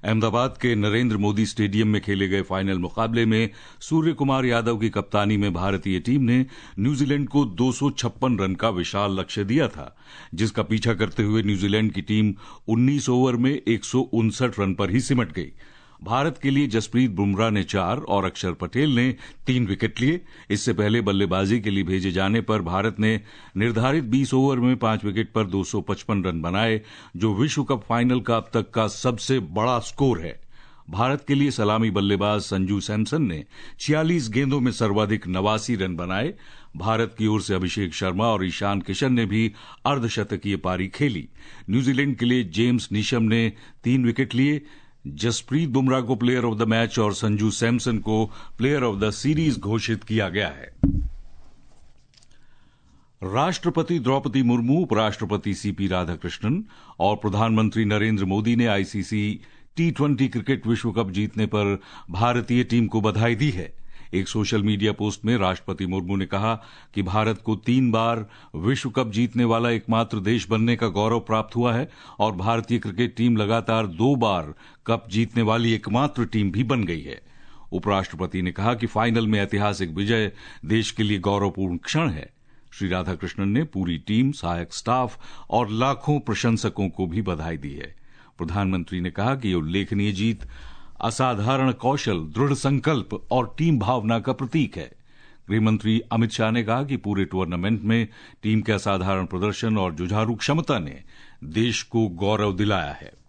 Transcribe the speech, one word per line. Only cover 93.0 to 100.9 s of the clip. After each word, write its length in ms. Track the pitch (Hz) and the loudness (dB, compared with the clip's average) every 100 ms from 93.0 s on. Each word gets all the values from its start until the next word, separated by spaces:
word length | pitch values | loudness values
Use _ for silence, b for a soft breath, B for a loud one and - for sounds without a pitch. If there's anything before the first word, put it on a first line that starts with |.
| 95 104 - | -2 -8 -2
और 240 | 127 117 - | 0 0 0
टीम 220 | 165 139 | 2 2
भावना 400 | 101 123 107 117 | 2 0 0 0
का 140 | 120 | 0
प्रतीक 440 | 123 127 165 131 - | -4 -2 0 0 -4
है। 140 | - - b b b b - | -12 -16 b b b b -2
गृहमंत्री 520 | 107 110 107 107 110 - | 2 4 2 2 0 2
अमित 180 | 113 113 | 0 0
शाह 220 | - 110 | 2 0
ने 120 | 117 | 0
कहा 200 | 110 117 | 0 -2
कि 140 | 139 127 | -2 -4
पूरे 280 | 101 98 95 | -2 0 0
टूर्नामेंट 560 | 92 90 87 95 110 | 0 -2 -2 0 0
में 260 | 104 113 110 B B B | 2 0 0 B B B
टीम 180 | 107 110 | 0 0
के 100 | 107 | 2
असाधारण 540 | 104 101 98 92 95 90 | 0 0 0 0 0 -2
प्रदर्शन 520 | 92 104 101 117 107 | -2 -2 -2 -2 0
और 160 | 92 | -2
जुझारू 420 | 78 87 104 110 113 | -2 -2 0 0 -2
क्षमता 440 | - 151 151 127 | 0 -2 0 -2
ने 240 | 73 | -2